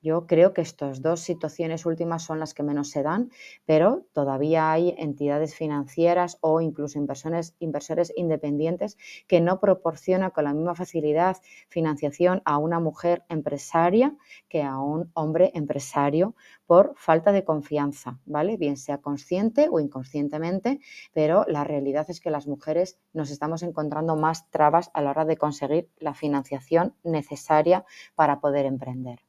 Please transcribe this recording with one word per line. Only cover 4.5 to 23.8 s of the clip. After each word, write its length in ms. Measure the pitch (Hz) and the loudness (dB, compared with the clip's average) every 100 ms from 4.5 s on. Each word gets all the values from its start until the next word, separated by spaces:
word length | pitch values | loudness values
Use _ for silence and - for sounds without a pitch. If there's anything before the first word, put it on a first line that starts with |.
| 160 156 | 2 2
hay 220 | 160 175 170 | 2 0 -2
entidades 580 | 156 139 143 147 151 | -6 -4 -2 -2 -4
financieras 840 | - 156 147 139 - 170 175 175 - | -6 -6 -4 -6 0 2 2 0 -2
o 220 | 160 160 | 0 2
incluso 360 | 160 151 143 147 | 0 -4 -8 -6
inversores, 560 | 143 139 160 165 165 _ | -6 -6 -4 -4 -6 _
inversores 520 | 165 143 - 170 170 - | -8 -8 -4 -4 -2 -2
independientes 800 | 175 156 147 147 160 175 202 - - - _ | -2 -2 -2 -2 -2 -2 -6 -10 -20 -20 _
que 160 | 175 | 2
no 180 | 170 185 | 4 2
proporcionan 680 | 202 185 170 156 - 185 185 | 2 2 0 -4 -2 0 0
con 140 | 165 | -2
la 100 | 147 | -2
misma 200 | 147 170 | -2 -4
facilidad 640 | 170 180 170 151 151 180 185 _ - _ | -4 -6 -2 0 2 2 0 _ -20 _
financiación 720 | 175 160 147 147 - 180 185 - | -2 -2 0 -4 2 2 2 0
a 100 | 147 | 0
una 240 | 156 170 | 0 0
mujer 440 | 160 151 170 175 _ | -2 -2 -2 -2 _
empresaria 880 | 160 147 139 - 165 170 208 269 294 _ - _ | -6 -4 -8 -2 2 4 4 2 0 _ -20 _
que 140 | - | -4
a 160 | 143 135 | -4 -4
un 320 | 139 156 170 | -4 -4 -4
hombre 380 | - 156 160 185 | -4 -2 2 2
empresario 840 | - 143 143 - 147 143 156 196 - _ _ | 2 -4 -6 -4 -2 0 2 0 -4 _ _
por 300 | _ 175 202 - | _ 6 6 0
falta 340 | - 160 180 | 2 4 4
de 140 | 202 | 2
confianza, 760 | 190 156 143 151 143 139 127 131 | 0 -4 -2 -2 -2 -4 -14 -14
¿vale? 320 | - 147 175 220 | -8 -4 -2 -2
Bien 220 | 147 139 | -4 -4
sea 240 | - - | -6 -8
consciente 680 | 147 143 - 180 220 226 311 | -6 -8 -4 -2 0 2 2
o 100 | 170 | 2
inconscientemente, 1000 | 143 135 131 147 143 151 165 190 233 277 - - - | -2 -6 -8 -6 -4 -4 -4 -2 -2 -4 -8 -20 -8
pero 320 | 160 151 180 - | 0 4 4 2
la 180 | 151 | -2
realidad 420 | 143 147 139 139 156 | -2 -2 -2 -2 -4
es 140 | 165 | -8
que 80 | 170 | -4
las 160 | 147 143 | -4 -6
mujeres 520 | 143 - 156 185 _ _ | -8 -4 -2 -2 _ _
nos 180 | 160 143 | -8 -8
estamos 320 | 143 151 165 | -6 -6 -6
encontrando 540 | 175 165 | -6 -4